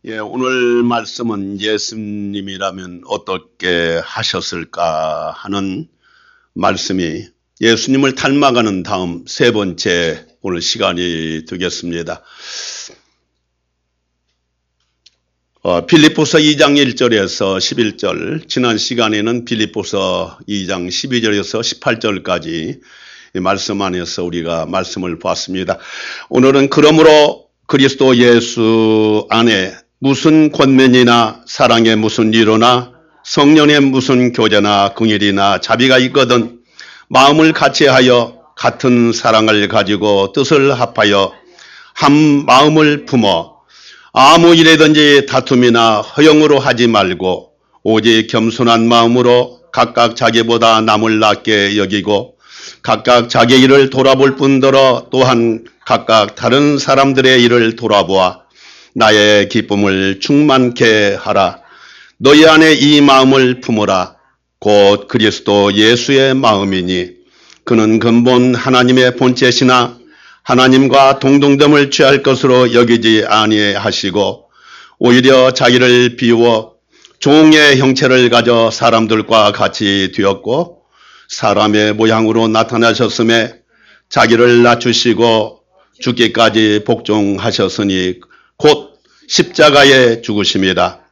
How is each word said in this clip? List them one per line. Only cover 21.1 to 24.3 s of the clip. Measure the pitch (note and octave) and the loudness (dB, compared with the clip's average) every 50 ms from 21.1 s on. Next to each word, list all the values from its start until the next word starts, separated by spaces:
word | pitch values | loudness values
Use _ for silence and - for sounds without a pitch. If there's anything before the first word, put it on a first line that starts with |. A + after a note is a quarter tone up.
| B2+ A#2+ | -6 -4
절에서 | A2 A2 G#2 G2+ F#2 - - A2+ | -4 -2 -4 -4 -6 -8 -10 -8
십팔 | A#2 - - _ - C#3+ A#2 A2+ | -8 -8 -10 _ -6 -6 -6 -4
절까지 | - G#2+ G2+ F#2 - F#2+ F2+ F2 D#2 E2 E2 E2 D#2+ G#2 C#3 C3 _ _ - - - - - - - _ _ | -6 -6 -6 -6 -6 -8 -8 -8 -8 -10 -10 -10 -10 -12 -14 -16 _ _ -20 -20 -20 -20 -20 -20 -20 _ _
이 | G2 | -6
말씀 | F#2 F#2 G2+ G2 - - G#2 G2+ | -4 -4 -6 -6 -6 -8 -8 -6
안에서 | G2+ F#2+ F2+ F2+ F2 E2 - - F2 | -6 -6 -6 -8 -10 -10 -10 -10 -10
우리가 | F2 | -8